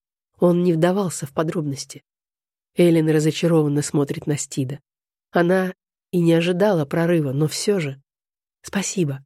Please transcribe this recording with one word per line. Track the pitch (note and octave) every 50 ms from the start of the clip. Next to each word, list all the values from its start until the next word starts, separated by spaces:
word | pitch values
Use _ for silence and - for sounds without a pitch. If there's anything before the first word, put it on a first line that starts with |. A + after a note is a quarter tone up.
| _ _ _ _ _ _ _ -
Он | F3 F3+ F3 F3
не | F3 F3+
вдавался | E3 D#3 E3+ F3+ F3+ G3+ G3 E3 - - D#3
в | -
подробности. | - E3+ D#3+ D#3+ - F3+ D3+ C#3+ C3+ C3+ - - - - _ _ _ _ _ _ _ _ _ _ _ _ _ _ -
Эллен | - F3 F3 E3 E3 D#3 D#3
разочарованно | D#3 D#3 D3+ D#3+ D3+ - F3+ E3 E3 D#3+ D3+ D3 C#3+ D3
смотрит | C#3+ - - D3+ C#3+ C#3+ - D3+ -
на | E3 D3
Стида. | - - - - D3+ C3 B2+ C#3+ - _ _ _ _ _ _ _ _ _ _
Она | - F3+ F3 E3+ F#3 F#3 F#3 F#3 F#3 _ _ _ _ _ _ -
и | - F3
не | E3 E3 E3
ожидала | E3 E3 F3+ F3+ F3 G3+ G#3+ G3 D#3+ D3
прорыва, | C#3 E3+ E3 E3+ E3+ F3 D#3+ D3 C3+
но | B2+ C#3+ D#3 D3
все | - - - G#3 G3+ F#3+
же. | D#3 C#3 C3+ - _ _ _ _ _ _ _ _ _ _ _ _
«Спасибо. | - - - G3+ F3+ - - G3 E3+ C#3 C3+ C3+ -